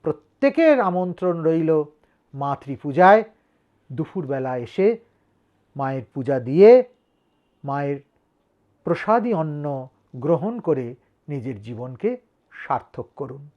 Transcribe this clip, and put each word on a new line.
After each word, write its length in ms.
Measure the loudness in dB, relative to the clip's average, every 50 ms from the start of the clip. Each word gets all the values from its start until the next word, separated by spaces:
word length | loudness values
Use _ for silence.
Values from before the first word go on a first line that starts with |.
| -4
প্রত্যেকের 720 | -6 -6 -6 _ _ _ _ -2 0 2 4 4 4 4 4
আমন্ত্রণ 540 | 2 0 0 -2 -2 -4 -4 -2 -2 -2 -2 0 0
রইল 280 | 0 0 2 0 2 0 0 0 -4 _ _ _ _ _ _ _ _ -12
মাতৃপূজায়। 880 | -8 -6 -6 -6 -6 -8 -12 -12 -10 -8 -4 2 6 8 8 8 6 4 -4 _ _ _ _ _ _ _ _ _ _ _ _
দুপুরবেলা 640 | -8 -8 -8 -8 -8 -10 -8 -6 -6 -6 -6 -6 -6
এসে 300 | -8 -8 -8 -4 0 0 0 0 -2 _ _ _ _ _ _ _ _ _ _ _ _ _ _ _
মায়ের 300 | -6 -6 -6 -6 -8 -10 _ _
পূজা 260 | -8 -4 -2 -2 -2
দিয়ে 300 | -2 -2 4 8 10 10 10 8 6 0 _ _ _ _ _ _ _ _ _ _ _ _ _ _ -10
মায়ের 340 | -8 -6 -4 -4 -6 -6 -8 _ _ _ _ _ _ _ _ _ _ _ _ _ _ _ _ _
প্রসাদী 460 | -4 -4 -4 0 0 0 0 0 -2 -2
অন্ন 560 | -2 -4 -4 -6 -8 -8 -8 -8 -8 -10 -16 _ _ _ _ -14
গ্রহণ 440 | -8 -2 0 0 0 -2 -6 -8 -6
করে 360 | -4 -4 -4 -2 -4 -10 -14 _ _ _ _ _ _
নিজের 300 | -12 -10 -10 -8 -10 -12 -12
জীবনকে 480 | -14 -14 -14 -12 -14 -14 -12 -6 -6 -6 -6 -6 _ _ _ _ _ _ -20
সার্থক 540 | -20 -8 -6 -6 -6 -6 _ -14 -14 -14 _ _
করুন। 340 | -14 -14 -14 -14 -18 -20 -20 _